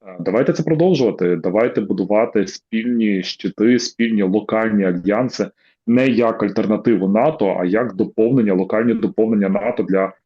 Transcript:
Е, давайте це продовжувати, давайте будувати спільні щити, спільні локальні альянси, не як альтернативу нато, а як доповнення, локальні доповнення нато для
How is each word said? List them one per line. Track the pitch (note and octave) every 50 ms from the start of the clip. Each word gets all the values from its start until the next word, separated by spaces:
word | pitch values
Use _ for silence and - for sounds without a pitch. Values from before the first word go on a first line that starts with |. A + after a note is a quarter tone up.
| _ G2
Е, | F#2 F2+
давайте | E2+ F2+ F#2 A2+ C#3 - E3+
це | - -
продовжувати, | - D#3+ D3+ E3 F#3 F#3 C#3+ C3 A2 F#2 - F#2 F2 F2
давайте | E2 D#2+ F#2+ F2+ G#2+ A2+ B2 B2 -
будувати | G#2+ F#2+ G2+ F#2 G2+ F2+ G2+ G#2+ A2+ A#2 - A2 G2 F#2
спільні | - - _ _ - A2 A2+ A#2+ B2 A#2 A2+ G#2+ G2+ F#2+ F#2
щити, | - - - - G2 F2+ - G#2+ A2+ B2 A#2+
спільні | A#2+ - - _ A#2 A#2 A2+ G#2 G2+
локальні | F#2 F#2 G#2+ G#2 - - A2 A2 A2+ G#2+ G#2 G2
альянси, | F#2 F2+ F2 F2 F#2+ G2+ A2 B2+ B2 - - G#2 F#2+ _ _ _ _ _ _ _ -
не | A#2 B2 C3 C3+
як | A#2+ A2 A#2+ A2+ A2 A2+ A2
альтернативу | G2+ F#2+ - G#2+ G2+ G#2+ G2+ - A#2+ A#2 F#2+ F#2 F#2+
нато, | G2 G#2+ B2 D#3 D#3 - G#2+ G2 F2+ F2+
а | F2+
як | F2+ F#2 A2 B2 A#2+ G2
доповнення, | F#2+ A2 G2+ - - A2 A#2 C3+ C3+ A2+ G#2 F#2+
локальні | F2+ F#2+ - - G#2+ A#2 A#2+ A2+
доповнення | A2 A2 G2+ - - A2 A2 A2+ G#2 G2+ F#2+
нато | G2 G2+ G2+ A2+ B2 - G#2
для | F2 F#2+ F#2+ F#2+ F#2+ - _ _